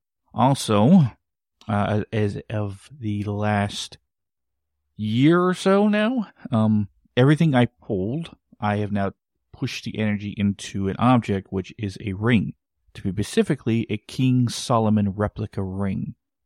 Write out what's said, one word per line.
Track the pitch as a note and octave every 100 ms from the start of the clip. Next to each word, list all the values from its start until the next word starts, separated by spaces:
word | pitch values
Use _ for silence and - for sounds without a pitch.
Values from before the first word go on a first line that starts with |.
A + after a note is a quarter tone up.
| _ _ _
Also, | - B2+ C#3 - G#2 A#2 F#3+ B2+ - _ _ _ _ -
uh, | G#2 F#2+ G#2 -
as | A2+ G#2 - -
of | G#2+ G#2 G2 -
the | C#3+ A2 G#2 G2+
last | G2+ G#2 G#2 G2+ - - - _ _ _ _ _ _ _ _ _ -
year | G#2+ A2+ D3 F3
or | F3+
so | F3+ F#3+ G3 G#3
now, | G#3 G#3+ B3+ G3 - -
um, | A2+ A2 G#2+ G#2 _ _ -
everything | C3+ D3+ E3
I | C3 A#2+
pulled, | - - G2 G2 D3 E3 - _ _
I | G#2 G#2
have | G2+
now | G2 G2 - _ _ _
pushed | - B2+ - A#2
the | -
energy | G#2+ G#2 G#2 -
into | G2+ G2 - G2 F#2+
an | -
object, | A#2+ B2+ A2 G2 -
which | F#2+ F2+ -
is | G#2 F#2+
a | G#2
ring. | F#2 A2+ A#2 D2 - _ _ _ -
To |
be | G2
specifically, | F3 G#2 - G#3+ C#3+ - A#2 -
a | G#2+
King | - - C3 B2+ A#2+
Solomon | - - A#2 A2 G#2+ G2+
replica | G2+ G#2 - G#2+ -
ring. | F#2+ F#2+ G2+ - - - _ _